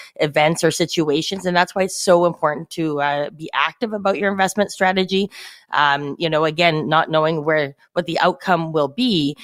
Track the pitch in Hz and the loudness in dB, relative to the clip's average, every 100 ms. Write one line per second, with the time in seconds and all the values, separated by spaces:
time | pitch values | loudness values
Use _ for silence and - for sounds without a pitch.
0 | - - 151 151 151 165 165 - 170 - | -16 -4 0 2 2 2 0 0 -2 0
1 | 151 147 160 196 180 175 180 196 190 - | 0 0 -2 -4 -2 0 0 0 -4 -2
2 | - 175 175 170 156 147 160 - 160 147 | 4 4 4 0 -2 -2 -8 -6 -4 -2
3 | 143 143 143 147 156 135 156 - 220 214 | -2 -2 -4 -8 -6 -2 -2 -2 -6 -2
4 | 196 185 196 196 190 208 202 - 185 190 | -2 0 0 0 0 0 -4 0 0 2
5 | 185 190 196 - - - _ - 147 143 | 0 0 -2 -6 -20 -20 _ 0 2 2
6 | 143 - 165 156 160 156 175 156 131 156 | -2 -4 -2 0 0 2 2 2 2 0
7 | - 156 156 165 147 156 139 - _ 175 | 2 0 0 0 0 0 -2 -8 _ -6
8 | 170 160 175 185 - 175 160 156 143 - | -4 0 0 0 0 -2 0 -2 -2 0
9 | 247 180 143 147 | 0 0 0 -4